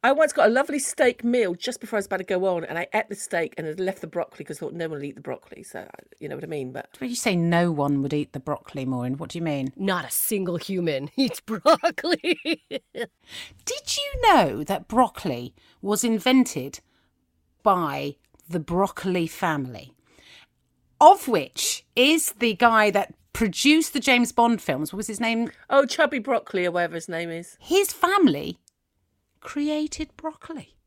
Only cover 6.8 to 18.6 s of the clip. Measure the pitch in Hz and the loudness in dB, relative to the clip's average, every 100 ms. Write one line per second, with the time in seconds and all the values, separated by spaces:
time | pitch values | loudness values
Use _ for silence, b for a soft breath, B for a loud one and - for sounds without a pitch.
6.8 | - - 254 240 240 175 170 170 175 151 | -16 -12 -8 -4 0 2 2 4 2 2
7.8 | 143 143 139 147 139 139 139 139 - 147 | 0 0 0 -2 -4 -8 -6 -8 -8 -8
8.8 | 131 127 123 135 160 170 165 143 131 - | -4 -4 -4 -6 -8 -6 -4 -4 -6 -4
9.8 | 196 180 - - - 208 180 170 - 190 | -2 -2 -4 -4 -2 -2 -2 -4 -4 -2
10.8 | 170 139 143 - 269 - - 214 294 320 | -2 -2 -6 -2 -2 -2 -8 0 4 4
11.8 | 339 - 330 359 339 339 294 320 _ - | 2 -2 -2 -2 -2 -4 -4 -6 _ -12
12.8 | _ - 226 _ _ - - - - 539 | _ -12 -12 _ _ -18 -18 -12 -10 -10
13.8 | - - 571 554 466 330 165 110 147 196 | -6 -6 -6 2 6 6 4 -2 -4 -6
14.8 | - 226 247 - 185 120 123 _ b b | -2 2 2 0 -6 -6 -8 _ b b
15.8 | 196 208 240 220 254 262 247 - 135 - | -2 0 2 2 4 4 4 -2 -10 -14
16.8 | _ _ _ _ _ _ _ _ 214 185 | _ _ _ _ _ _ _ _ 2 2
17.8 | 160 139 143 - _ _ - 170 | 0 -4 -6 -10 _ _ -8 -6